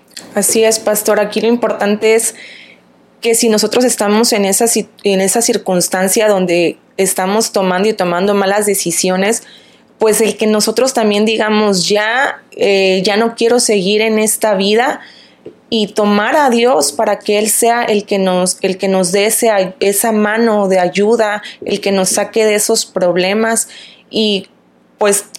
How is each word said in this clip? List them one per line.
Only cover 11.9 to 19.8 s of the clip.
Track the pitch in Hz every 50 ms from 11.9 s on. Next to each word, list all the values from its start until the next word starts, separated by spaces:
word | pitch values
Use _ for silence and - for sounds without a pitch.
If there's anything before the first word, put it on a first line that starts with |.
| 202 208 208 220 233 254 277 - - - - _ -
eh, | - - 196 196 196 190 190 185 190 185
ya | 220 196
no | 208 233 233 226
quiero | - 233 233 240 247
seguir | 240 - 214 208 175 190 208 208
en | 220 226 220 214
esta | 214 214 - - - 214 208
vida", | 190 196 202 208 220 247 285 302 - - - - - - - _ _ _ - - _ _ _
y | 240 226 214 202
tomar | - - 208 208 208 208 208 233 285
a | 311 294 269
Dios | 233 233 233 240 277 - - - -
para | - 220 214 202 196
que | - - 208 208
Él | 214 214
sea | - - - 226 233 240 240
el | - 214 208 202
que | - 208 196
nos, | 190 190 180 180 180 185 185 - -
el | 190 185 185
que | -
nos | 196 190 190 185 170
dé | 180 202 202
ese, | 220 220 - 247 226 214 196 190 180 - -